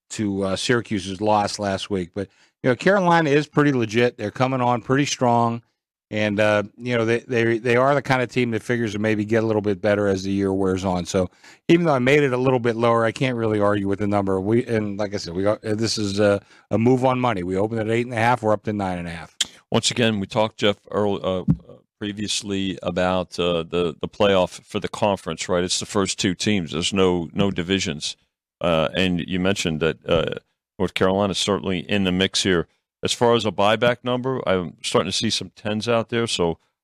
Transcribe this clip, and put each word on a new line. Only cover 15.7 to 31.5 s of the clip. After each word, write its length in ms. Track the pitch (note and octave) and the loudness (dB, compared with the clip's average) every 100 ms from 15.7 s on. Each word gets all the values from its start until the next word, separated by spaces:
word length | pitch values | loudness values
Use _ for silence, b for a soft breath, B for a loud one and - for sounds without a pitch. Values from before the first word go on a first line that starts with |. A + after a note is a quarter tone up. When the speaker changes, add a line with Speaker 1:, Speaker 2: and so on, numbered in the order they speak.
| G#2+ A2 - | -2 -2 -2
Speaker 1:
is 200 | G#2 G2 | -2 2
a, 220 | G#2 G2+ b b b | 2 2 b b b
a 80 | G#2 | 2
move 260 | A#2 C3 B2+ | 4 4 2
on 140 | B2+ | 2
money. 240 | B2 G2 | 0 -2
We 140 | F2+ F#2+ | -2 -2
opened 240 | A2 A2+ | -2 -2
at 100 | A2 | -2
eight 160 | A#2 B2 | -2 -2
and 60 | A#2 | 0
a 20 | |
half. 240 | A#2 B2 | 2 2
We're 120 | A2 | 2
up 100 | G#2 | 0
to 100 | - | 0
nine 240 | G#2 F#2+ F2+ | -4 -2 -4
and 100 | E2+ | -8
a 40 | |
half. 260 | E2 D#2 - B B _ | -10 -12 -8 B B _
Speaker 2:
Once 200 | A2+ - | -2 0
again, 280 | - A2+ G#2+ | 0 0 0
we 60 | F#2+ | -2
talked, 320 | A#2 G#2+ - | 0 -2 0
Jeff, 200 | G#2+ G2+ - | 0 0 -4
earl-, 340 | G2 G#2 F#2+ | -2 0 0
uh, 200 | F#2 F#2 - - - - _ _ | -2 0 0 -2 -4 -20 _ _
previously 800 | G#2 G#2 G2+ - G#2 G2 G2 F2 | -10 -6 -6 -6 -4 -4 -4 -4
about, 580 | F#2 F2+ F2+ F#2 F2 - | -4 -2 0 0 -4 -4
uh, 240 | F2 E2+ | -2 -2
the, 320 | E2+ F2 F2 - | -2 -2 -2 -4
the 60 | E2+ | -8
playoff 560 | - G2+ F#2+ F2+ - | 0 2 4 2 -4
for 160 | - G#2 | -10 -8
the 80 | - | -8
conference, 600 | - G#2+ F#2+ - D#2+ - | -2 0 0 -4 -8 -2
right? 140 | F2+ | 0
It's 160 | F2+ - | 0 -4
the 60 | F2 | -2
first 320 | G#2+ F#2+ - | -2 -2 -2
two 140 | G2+ | -2
teams. 380 | F2 G#2+ G#2 D2 | -2 -2 -2 -2
There's 220 | D2 - | -4 -2
no, 360 | G2 F#2 F2+ D#2+ | 2 2 2 -2
no 180 | - G2+ | -2 -2
divisions. 640 | F#2 F2 F#2+ F#2 D2 - - _ _ _ _ | -2 -2 -2 -2 -6 -10 -12 _ _ _ _
Uh, 280 | F2 D#2+ D#2 F2 | 0 2 0 0
and 240 | F#2 F2 - | 0 0 -2
you 120 | F2+ | -2
mentioned 400 | F#2 G2+ F2 D#2 | 0 0 -2 -2
that, 160 | D#2+ B1 - | -2 -2 0
uh, 300 | E2+ - - - _ _ - | 0 0 -6 -12 _ _ -6
North 160 | F2+ | -6
Carolina 380 | - F#2+ G2 G#2 | 0 2 2 0
is 60 | E2+ | -2
certainly 420 | - | -2